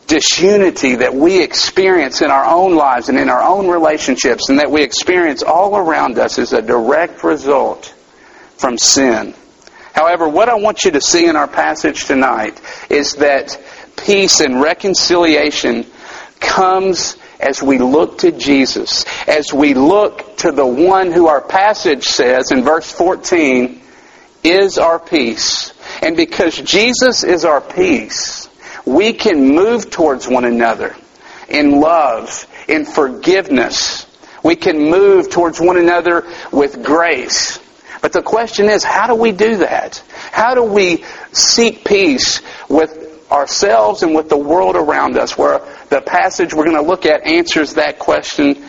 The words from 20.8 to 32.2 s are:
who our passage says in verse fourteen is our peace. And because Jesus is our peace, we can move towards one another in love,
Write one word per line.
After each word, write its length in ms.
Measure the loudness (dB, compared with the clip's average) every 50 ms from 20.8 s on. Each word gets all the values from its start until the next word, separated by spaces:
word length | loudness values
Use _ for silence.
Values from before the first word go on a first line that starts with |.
| 2 4 4 2 2 2
who 160 | 2 4 4
our 140 | 4 4 2
passage 640 | 0 0 0 2 2 2 0 0 0 -2 -2 0 -2
says 460 | -2 0 2 2 2 2 2 0 0
in 120 | 0 0 2
verse 280 | 2 0 0 -2 -4
fourteen 920 | -4 -2 0 0 0 -2 -4 -2 0 2 2 2 2 0 0 -2 -6 -12 -20 -20 -20 -20 -20 -20 -20 -20 -20 _ _ _ 0
is 340 | 2 2 2 2 2 0
our 220 | 0 0 0 0 -2
peace. 720 | -4 -2 -2 -2 -2 -2 -4 -4 -4 -4 -4 -6 -8 -10 -16 -20 -18 -14 -10 -6
And 140 | -4 -4 -4
because 400 | -4 -6 -6 -2 -2 -2 -2 -2
Jesus 680 | -6 -4 -2 0 2 2 2 0 2 0 0 0 0 0
is 220 | 0 0 0 2
our 160 | 2 0 0
peace, 880 | -2 -4 -4 -2 0 0 0 -2 -2 -6 -8 -8 -8 -8 -10 -12 -16 -18 _ -20 -20 -20 -16 -10 -4
we 280 | 0 0 2 2 0 0
can 420 | 0 0 0 2 4 4 4 4
move 340 | 4 4 2 0 -2 -4 -6
towards 380 | -4 0 0 0 0 -2 -4
one 180 | -2 -2 0 0
another 500 | 0 0 0 0 0 0 -2 -6 -10 -10 -14 -20 _ _ _ -20 -20 -20 -20 -12 -6
in 300 | -2 0 2 4 4 4
love, 680 | 4 4 4 2 2 0 0 -4